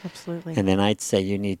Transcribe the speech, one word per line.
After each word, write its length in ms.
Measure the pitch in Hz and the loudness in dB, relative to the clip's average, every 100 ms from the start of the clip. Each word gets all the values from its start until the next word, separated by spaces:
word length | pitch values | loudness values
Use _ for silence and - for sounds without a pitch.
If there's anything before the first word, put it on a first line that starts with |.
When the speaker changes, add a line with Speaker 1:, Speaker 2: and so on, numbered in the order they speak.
Speaker 1:
Absolutely. 520 | 180 - - 170 165 156 | -14 -12 -10 -8 -4 0
Speaker 2:
And 100 | 95 | 2
then 100 | 95 | 4
I'd 220 | 101 107 | 4 0
say 220 | - 101 | 0 0
you 160 | 95 101 | 0 -2
need 200 | 101 92 | -2 -6